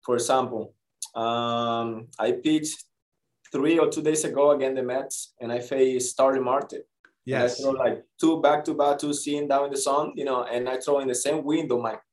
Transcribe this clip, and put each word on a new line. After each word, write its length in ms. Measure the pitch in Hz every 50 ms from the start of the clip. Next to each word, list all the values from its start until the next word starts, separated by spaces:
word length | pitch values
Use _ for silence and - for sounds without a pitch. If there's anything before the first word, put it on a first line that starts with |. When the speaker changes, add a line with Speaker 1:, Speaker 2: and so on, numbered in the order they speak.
| _
Speaker 1:
For 120 | - 123
example, 600 | 120 117 - 135 131 127 120 117 107 107 - _ _ _ _ _ _ - - _
um, 920 | 113 113 117 117 120 120 117 117 117 117 117 117 117 117 113 113 110 113 - - -
I 140 | 107 120 123
pitched 500 | - - 156 156 156 151 151 - - - _ _ _ _ _ _ _ _ _ _ _ _ -
three 260 | - 143 139 156 165 165
or 100 | 156 151
two 120 | 151 156
days 220 | 143 151 156 151 156
ago 280 | 160 131 135 143 147
against 240 | 147 139 135 135 131
the 80 | 131 123
Mets, 500 | 123 123 135 135 - - - - - _ _
and 120 | 120 117
I 80 | 120 123
faced 520 | 123 - 139 135 131 131 127 127 123 -
Starling 320 | - - 135 135 135 135 131
Marte. 300 | 123 131 139 139 - -
And 100 | - - _ _ _ _ _ _ _ _ 127 131
I 60 | 127 123
Speaker 2:
Yes. 180 | 123 - -
Speaker 1:
throw, 100 | 135 135
like, 320 | 135 135 127 117 101 - - _ _ _
two 220 | - 165 160 156
back-to-back, 580 | - 143 151 151 - - 151 143 147 143 143 143
two 140 | - 147 147
seam 340 | 139 - 147 147 147 147 143
down 180 | 139 139 143
in 60 | 143
the 60 | 139 135
sun, 360 | - 139 139 147 151 - -
you 100 | - 139
know, 180 | 139 131 123 120
and 260 | - 117 123 123 127
I 80 | 131 131
throw 200 | - 147 143 139
in 80 | 135 131
the 80 | 123
same 280 | 123 - 139 151 156 135
window 360 | 143 156 165 165 - 123 -
my 180 | 113 113 110 - _ _